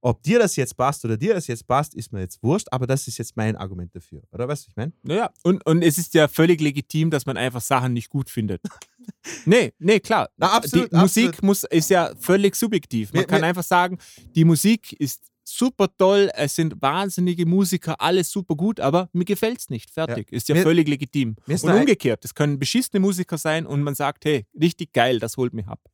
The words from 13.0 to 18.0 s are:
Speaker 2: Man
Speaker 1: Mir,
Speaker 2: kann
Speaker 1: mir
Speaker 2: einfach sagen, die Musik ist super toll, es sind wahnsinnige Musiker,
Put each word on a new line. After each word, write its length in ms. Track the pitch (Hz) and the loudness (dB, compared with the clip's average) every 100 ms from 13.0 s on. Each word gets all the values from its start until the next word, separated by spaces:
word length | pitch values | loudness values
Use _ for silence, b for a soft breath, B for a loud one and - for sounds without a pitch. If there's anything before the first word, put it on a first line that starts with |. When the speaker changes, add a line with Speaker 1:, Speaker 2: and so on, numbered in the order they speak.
| 107 | -2
Speaker 2:
Man 100 | 170 | -2
Speaker 1:
Mir, 40 | 185 | 0
Speaker 2:
kann 140 | 160 | 2
Speaker 1:
mir 60 | 160 | 0
Speaker 2:
einfach 140 | 180 | -2
sagen, 360 | 170 180 180 180 B B B | 0 2 2 -4 B B B
die 100 | - | 2
Musik 480 | 160 160 196 226 - - | 4 4 2 2 -2 -8
ist 300 | 139 - _ _ | -8 -8 _ _
super 440 | - - 254 - 196 _ | -16 -4 -4 0 -2 _
toll, 340 | 190 202 196 | 4 4 2
es 200 | - 139 - | 0 -4 -2
sind 240 | 160 107 | -4 -2
wahnsinnige 640 | 135 160 196 180 180 175 170 | -2 -2 -4 -2 -2 0 0
Musiker, 540 | 185 190 180 - 156 | 2 0 -2 -4 -4